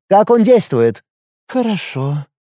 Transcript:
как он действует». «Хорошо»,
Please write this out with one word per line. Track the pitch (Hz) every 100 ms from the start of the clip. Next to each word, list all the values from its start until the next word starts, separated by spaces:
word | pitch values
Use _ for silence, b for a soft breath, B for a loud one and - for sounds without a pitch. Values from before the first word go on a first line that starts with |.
| -
как | 196 214
он | 240
действует». | 220 240 - 127 117 107 _ _ _ _ -
«Хорошо», | 254 233 196 - 131 139 147 139 _